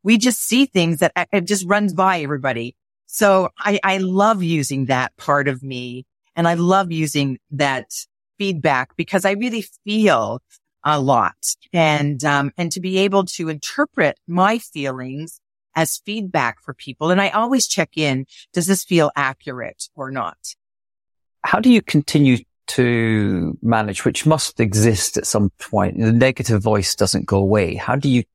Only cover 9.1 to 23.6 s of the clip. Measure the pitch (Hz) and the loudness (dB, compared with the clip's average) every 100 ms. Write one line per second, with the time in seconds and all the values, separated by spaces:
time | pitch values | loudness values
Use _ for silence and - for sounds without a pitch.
9.1 | 196 196 202 247 226 - _ 202 214 208 | 0 0 -2 -4 -4 -8 _ -4 2 4
10.1 | 127 104 120 _ - _ _ 143 151 135 | 2 0 -6 _ -20 _ _ -2 0 2
11.1 | 123 95 _ - - _ 175 156 147 143 | 2 0 _ -10 -10 _ 0 2 2 -2
12.1 | 135 151 143 139 - 170 190 185 185 196 | -2 0 0 -2 -4 -6 -6 -4 0 2
13.1 | 196 185 - 160 151 - - 302 - 151 | 0 -2 -6 -8 -8 -8 -4 -4 0 0
14.1 | - - 175 190 233 - 156 139 131 127 | -2 -6 0 2 0 -8 -8 -8 -6 -10
15.1 | 139 160 - _ _ _ 160 160 - - | -10 -12 -16 _ _ _ -2 -2 -4 -8
16.1 | 214 190 170 120 - - 135 - 123 160 | -8 -4 -2 -2 -4 -18 -16 -16 -6 0
17.1 | 180 196 208 233 262 - - 160 - 151 | 2 2 -2 0 0 0 -2 -2 -2 -2
18.1 | 131 135 - - 175 170 190 - 170 147 | -2 -6 -18 -6 -4 0 -2 2 2 2
19.1 | - 135 135 - 127 110 - - - 131 | 0 -4 -4 -14 -12 -12 -14 -18 -12 -10
20.1 | 135 90 - - - _ _ _ _ _ | -6 -8 -8 -20 -20 _ _ _ _ _
21.1 | _ _ _ - - 247 - - 151 - | _ _ _ -2 2 6 4 4 0 2
22.1 | 151 139 120 - _ - - 123 120 113 | 4 4 4 -2 _ -6 0 2 2 2
23.1 | 110 101 92 82 - | 2 0 0 -2 -2